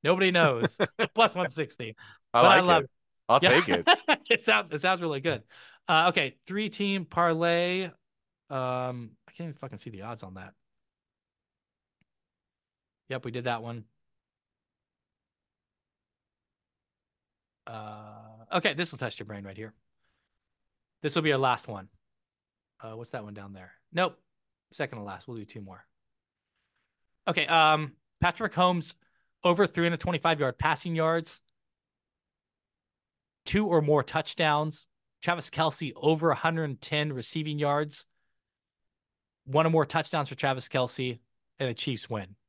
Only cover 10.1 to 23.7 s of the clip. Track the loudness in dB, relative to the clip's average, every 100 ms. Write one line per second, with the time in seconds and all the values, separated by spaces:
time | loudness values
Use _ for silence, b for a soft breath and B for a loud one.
10.1 | -12 -14 -16 -18 _ _ _ _ _ _
11.1 | _ _ _ _ _ _ _ _ _ _
12.1 | _ _ _ _ _ _ _ _ _ _
13.1 | -8 -8 -6 -4 -6 -6 -12 -14 _ _
14.1 | _ _ _ _ _ _ _ _ _ _
15.1 | _ _ _ _ _ _ _ _ _ _
16.1 | _ _ _ _ _ _ _ _ _ _
17.1 | _ _ _ _ _ -16 -14 -14 -16 -18
18.1 | -20 -20 -20 _ 0 0 -2 -6 -6 -8
19.1 | -8 -14 -14 -14 -14 -16 _ _ _ _
20.1 | _ _ _ _ _ _ _ _ _ -4
21.1 | 0 0 2 0 0 -6 -14 -14 _ _
22.1 | _ _ _ _ _ _ _ -16 -14 -12
23.1 | -12 -10 -14 -16 -18 -20